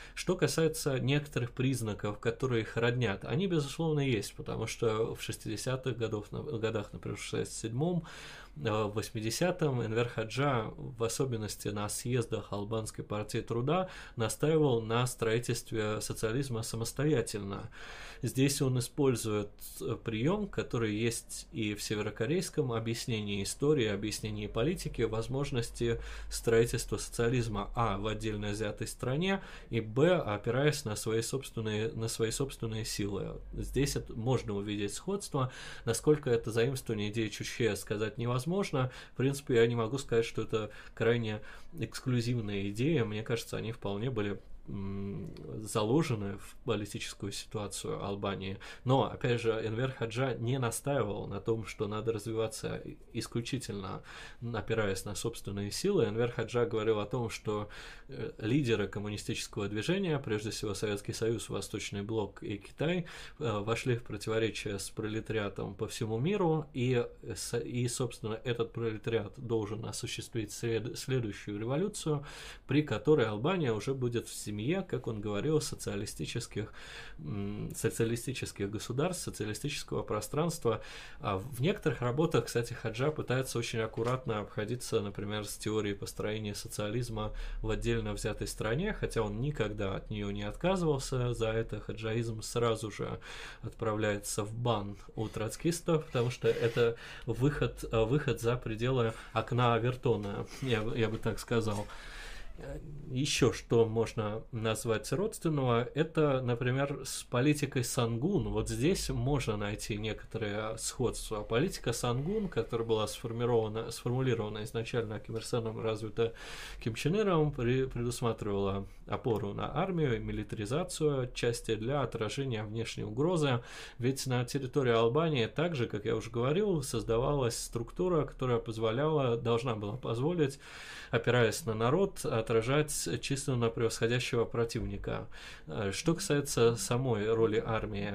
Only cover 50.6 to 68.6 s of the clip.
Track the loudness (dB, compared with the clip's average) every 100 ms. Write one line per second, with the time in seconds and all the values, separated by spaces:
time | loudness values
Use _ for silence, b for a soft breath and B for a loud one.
50.6 | 0 -2 0 2 2 -2 -4 -4 0 0
51.6 | -2 -4 -2 -2 0 -2 -2 0 0 -2
52.6 | -6 -6 -8 -14 -10 -8 -4 -4 -2 -4
53.6 | -4 -6 -6 -8 B B B B -6 -4
54.6 | 0 2 2 0 -4 -4 -4 -6 -6 -4
55.6 | -4 -2 2 4 2 2 0 0 -2 2
56.6 | 2 2 2 2 2 -2 -2 -4 -2 -2
57.6 | -2 B B B B -8 -8 -4 2 2
58.6 | 4 2 2 -2 -4 -6 -4 -4 -4 -4
59.6 | -2 -2 0 0 2 0 0 -2 -2 -4
60.6 | -4 -2 -2 -2 -4 -2 0 0 -2 -6
61.6 | -4 -6 -4 -6 -2 -2 -2 -4 -6 -6
62.6 | -8 -2 0 0 -2 B B -4 -2 0
63.6 | 0 0 2 0 -2 -6 0 2 2 0
64.6 | -4 -4 -6 -6 -4 -4 -2 0 0 -2
65.6 | -6 -4 -6 -2 -2 0 2 4 4 2
66.6 | 0 0 2 4 2 -6 -10 -8 -2 -2
67.6 | -2 0 0 0 -2 -2 -4 -4 -2 0